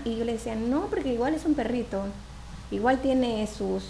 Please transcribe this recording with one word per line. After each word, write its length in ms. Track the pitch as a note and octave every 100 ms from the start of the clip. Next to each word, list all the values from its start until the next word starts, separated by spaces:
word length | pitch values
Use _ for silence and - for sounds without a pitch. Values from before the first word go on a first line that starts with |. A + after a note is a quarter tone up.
y 140 | A#3 A3+
yo 80 | A#3
le 80 |
decía, 220 | A3+ A#3 A3
"No, 320 | A#3 C#4+ G#4+
porque 260 | G#4 C4+
igual 200 | A#3 B3+
es 120 | D#4 D#4
un 80 | D4
perrito, 480 | A3+ A#3+ A3 G3 G3 G3+ - - - - -
igual 300 | G3+ A#3 C4
tiene 480 | C4+ C4 A#3+ A3 G#3
sus, 360 | - G3 F#3+